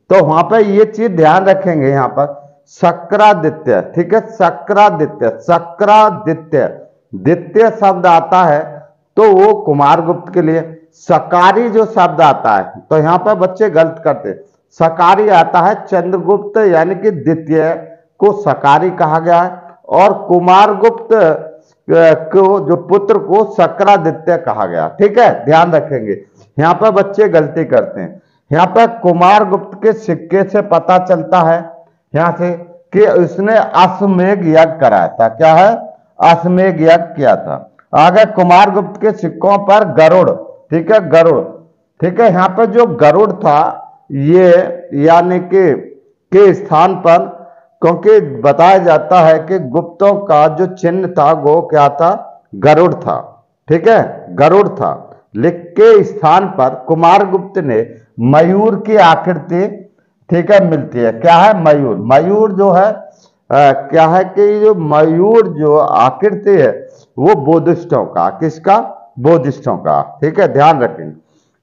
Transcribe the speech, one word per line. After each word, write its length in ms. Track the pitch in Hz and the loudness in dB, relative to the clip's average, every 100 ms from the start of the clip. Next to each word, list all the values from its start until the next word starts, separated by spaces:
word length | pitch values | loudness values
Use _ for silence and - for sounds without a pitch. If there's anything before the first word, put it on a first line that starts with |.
| - | 0
तो 140 | 185 | 2
वहां 180 | 151 160 | 2 0
पर 180 | 160 226 | 0 0
ये 240 | 208 196 | 2 2
चीज 320 | 214 - 226 175 | 0 -2 -4 0
ध्यान 280 | 151 180 | 2 2
रखेंगे। 440 | 190 190 185 156 135 | 0 0 -2 -2 -2
यहाँ 200 | 139 123 | -2 -2
पर 340 | 135 143 - - _ _ | -4 -6 -6 -20 _ _
शक्रादित्य, 1300 | - 170 165 - 208 214 185 156 - 123 98 - | -2 -2 -2 -4 2 2 2 -2 -4 -2 -2 -2
ठीक 200 | 170 170 | -6 -2
है, 60 | 220 | -2
शक्रादित्य, 1080 | - - 170 - - 202 208 165 147 - 117 | -4 -2 -2 -4 -4 2 2 2 -6 -4 -6
शक्रादित्य, 1600 | - - 170 - - 208 214 214 156 151 160 156 147 104 - - _ _ | -4 -4 -4 -4 -4 2 4 2 -2 -6 -8 -4 -4 -4 -6 -20 _ _
द्वितीय 560 | 98 110 220 - 214 226 | -6 -2 -2 -2 0 0
शब्द 360 | 220 196 185 180 | 0 -2 0 2
आता 380 | 165 165 185 | 2 2 0
है 380 | 175 147 - - - _ _ - | 2 0 -4 -14 -20 _ _ 0
तो 160 | 220 | 2
वो 220 | 185 208 | 4 4
कुमारगुप्त 800 | 208 - 143 143 165 165 175 - | 2 -2 0 2 0 -2 -6 -6
के 80 | 180 | -4
लिए। 460 | 156 165 160 - _ | -2 -2 -6 -16 _
सकारी 760 | _ - 160 - 175 185 202 240 | _ -2 -2 0 0 2 2 0
जो 160 | 220 | -2
शब्द 360 | 214 196 170 156 | -2 0 0 2
आता 360 | 151 - 117 101 | 2 2 0 -2
है, 160 | 92 113 - | -4 -12 -4
तो 80 | 156 | -2
यहाँ 200 | 156 175 | 0 -2
पर 160 | 214 | -2
बच्चे 360 | 196 156 - 214 | -2 -2 -2 -2
गलत 320 | 160 160 - | 0 -2 -2
करते 240 | 156 135 101 | -6 -6 -8
हैं, 120 | 90 - _ _ | -14 -16 _ _
सकारी 580 | - 165 165 175 196 214 | -4 -2 0 2 2 2
आता 320 | 180 165 175 | 2 2 2
है 140 | 180 | 0
चंद्रगुप्त 840 | 214 - 185 175 185 165 202 202 220 | -2 -4 -4 -2 -4 -2 -2 -2 0
यानी 360 | 202 165 165 | 2 2 0
कि 160 | 190 214 | -2 -4
द्वितीय 800 | 165 123 165 156 156 160 160 - - _ - | -4 -4 -4 -2 -2 -2 -4 -10 -20 _ -2
को 140 | 202 | 0
सकारी 580 | - 151 127 139 151 180 | 0 -4 -2 2 2 0
कहा 280 | 175 156 160 | -2 -2 -2
गया 240 | 170 170 | 0 0
है, 200 | 180 185 - _ - | 0 -8 -20 _ -4
और 240 | 160 202 | 2 2
कुमारगुप्त, 1000 | - - 175 180 185 214 190 156 - - | 0 -2 0 4 4 4 2 0 -2 -2
अ, 340 | 220 165 147 - - _ _ - 165 165 | 0 2 -2 -8 -20 _ _ -2 2 4
को 540 | 160 - 190 190 202 156 | 2 0 0 2 0 -2
जो 80 | 170 | -4
पुत्र 420 | - 202 202 208 | 0 -2 0 -2
को 360 | 151 202 208 - | 0 -2 -2 0
शक्रादित्य 760 | 165 - 196 196 160 160 - 170 | -2 0 2 2 0 -6 -4 -4
कहा 300 | 120 107 95 | -4 -6 -4
गया, 220 | 82 80 | -4 -4
ठीक 300 | - 208 214 | -2 0 2
है, 260 | 233 - | 2 0
ध्यान 280 | 127 160 175 | 0 2 2
रखेंगे। 480 | 156 151 131 107 92 - _ _ - | -2 -4 -8 -6 -10 -12 _ _ -2
यहाँ 160 | 160 | -2
पर 160 | 175 220 | 0 0
बच्चे 380 | 196 196 - 208 | 0 -2 0 2
गलती 360 | 165 143 156 | 2 0 -6
करते 360 | 135 120 92 101 | -2 -2 -2 -8
हैं। 220 | 85 - _ _ - | -14 -16 _ _ -4
यहाँ 140 | 151 180 | -2 0
पर 200 | 214 226 | 2 0
कुमारगुप्त 960 | - 180 170 180 208 196 190 - - | 0 -2 2 4 4 2 -4 -6 -4
के 100 | 220 | -2
सिक्के 520 | - - 156 - 190 | -2 -6 -8 -4 -2
से 180 | 190 208 | -2 -2
पता 360 | 196 170 - 185 | 0 -2 0 0
चलता 420 | 180 170 156 180 | 0 -4 0 0
है 320 | 165 170 170 - _ _ _ | 0 -2 -6 -20 _ _ _
यहाँ 220 | 143 170 160 | -4 -2 -2
से 140 | 175 170 - - _ | -6 -8 -14 -20 _
कि 140 | 190 208 | 0 2
उसने 500 | 180 170 - 202 220 | 2 -2 -4 0 0
अश्वमेध 840 | - 165 180 180 202 180 185 202 | 0 0 0 0 -2 0 0 -2
यज्ञ 420 | 165 156 160 - | 2 2 2 2
कराया 280 | 123 98 82 | 0 2 -2
था। 200 | - 113 | -2 -2
क्या 260 | 113 160 | 2 2
है? 220 | 160 202 226 - - _ - | 4 4 0 -8 -20 _ 0
अश्वमेध 600 | 165 170 175 180 190 156 | 2 2 0 0 0 0
यज्ञ 340 | 160 170 170 - | 2 2 0 -2
किया 200 | 123 - | 0 0
था। 340 | 80 69 - _ _ | -4 -12 -14 _ _
आगे 300 | 139 170 202 | 2 2 4
कुमारगुप्त 760 | 220 185 175 180 208 190 185 - | 0 0 2 4 4 0 -6 -4
के 120 | 220 | -4
सिक्कों 460 | 214 170 - 190 202 | -4 -8 -4 -2 0
पर 260 | 190 208 | 2 2
गरुड़, 460 | 190 147 160 180 139 - - - - | 2 2 4 4 0 -2 -10 -20 -8
ठीक 220 | 165 165 | -6 0
है, 160 | 220 165 | 0 2
गरुड़, 360 | 165 165 135 - - _ _ _ - | 2 2 0 -4 -14 _ _ _ -6
ठीक 200 | 175 185 | -6 0
है, 120 | 233 | 0
यहाँ 160 | 180 185 | 2 -2
पर 180 | 196 226 | -2 -2
जो 200 | 226 233 | 0 0
गरुड़ 460 | 143 151 175 214 | 2 2 2 0
था 260 | - 165 147 165 - - _ - | -2 0 0 -2 -6 -18 _ -12
ये 680 | 139 143 180 180 175 185 - - | -4 0 4 4 4 0 -8 -10
यानी 460 | 143 151 170 180 180 | -2 2 2 2 -2
कि 340 | 180 190 180 107 - - _ _ - | -2 0 0 -2 -8 -20 _ _ -2
के 220 | 185 202 | 4 4
स्थान 400 | 160 - 156 185 | 2 -2 0 0
पर, 240 | 185 165 175 196 - - _ _ - | 0 2 2 0 -12 -20 _ _ -4
क्योंकि 400 | 165 175 196 214 | -2 0 2 2
बताया 580 | 156 120 139 143 175 190 | 2 -2 0 2 4 4
जाता 420 | 175 151 - 180 | 2 0 2 2
है 180 | 160 160 | 4 2
कि 200 | 160 190 | -2 -6
गुप्तों 560 | 135 127 - - 202 | -4 -6 -6 -2 0
का 340 | 202 - 151 156 | 0 0 2 2
जो 180 | 151 180 | 0 -6
चिन्ह 420 | 185 170 180 180 | -4 -4 -4 -4
था 240 | 160 147 | 0 0
वो 300 | 165 143 160 | 0 0 0
क्या 260 | 156 151 143 | 0 0 0
था? 540 | 143 170 214 - - _ | 0 -2 -2 -8 -20 _
गरुड़ 400 | 101 139 156 175 | -2 0 2 2
था, 520 | 175 120 65 - _ _ _ - | -2 -6 -8 -10 _ _ _ -4
ठीक 200 | 160 220 | -2 2
है, 380 | 214 107 - - | 0 0 -8 -10
गरुड़ 340 | 90 151 196 202 | 0 2 2 0
था। 540 | - 92 67 - - _ 101 | -2 -6 -8 -14 -20 _ -4
लिख 180 | 160 | -4
के 500 | 175 - - 226 214 | -4 -6 2 4 4
स्थान 420 | - - 156 185 196 | 2 -2 0 2 0
पर 380 | - 131 - - | -2 -4 -4 -6
कुमारगुप्त 720 | 160 170 196 196 185 185 190 | 0 2 2 0 -4 -6 -8
ने 360 | 147 110 117 - _ - | -4 -4 -4 -10 _ -4
मयूर 640 | 120 147 170 196 220 196 214 | 0 2 2 2 0 -2 -2
की 100 | 214 | 2
आकृति, 800 | 170 160 180 170 - 170 214 208 - _ _ _ - | 4 2 -2 -6 -6 -6 -6 -10 -20 _ _ _ -6
ठीक 200 | 170 170 | -4 2
है, 200 | 202 180 | 2 2
मिलती 280 | 151 123 120 | -2 -6 -4
है। 140 | 113 | -4
क्या 220 | 113 170 | 0 2
है? 280 | 170 208 196 | 4 4 2
मयूर। 340 | 160 147 131 104 | 2 2 0 -4
मयूर 560 | 113 139 175 214 220 | 0 0 2 0 0
जो 180 | 185 196 | 0 0
है, 220 | 175 208 | 2 0
अ, 800 | 208 - _ _ _ - 135 143 | -4 -14 _ _ _ -2 2 2
क्या 340 | 131 - 160 160 | 2 -2 2 2
है 180 | 180 | 2
कि 360 | 190 196 202 208 | -2 0 0 2
जो 140 | 214 | 0
मयूर 720 | 190 151 151 160 165 202 226 190 | 0 0 0 0 0 2 2 0
जो 280 | 151 151 151 | -2 0 0
आकृति 720 | - 98 127 - 208 196 202 | 0 0 0 0 -4 -2 0
है 380 | 190 123 - - - _ - | 2 0 -2 -12 -20 _ -2
वो 160 | 156 | 0
बुद्धिस्टों 720 | 175 139 160 175 165 - 127 | 0 0 0 0 -4 -4 -4
का, 240 | 95 87 90 | -4 -4 -4
किसका? 460 | - 160 156 190 214 269 - - - | -4 -8 -6 -2 -2 -4 -14 -20 -4
बुद्धिस्टों 580 | 139 165 135 - 127 92 | 0 0 -2 -8 -6 -6
का, 420 | 78 73 - - | -2 -4 -4 -6
ठीक 200 | 151 180 | -6 -2
है, 120 | 160 | -2
ध्यान 280 | 131 151 151 | 2 2 2
रखेंगे। 360 | 117 - 78 78 _ _ _ _ | -4 -6 -16 -18 _ _ _ _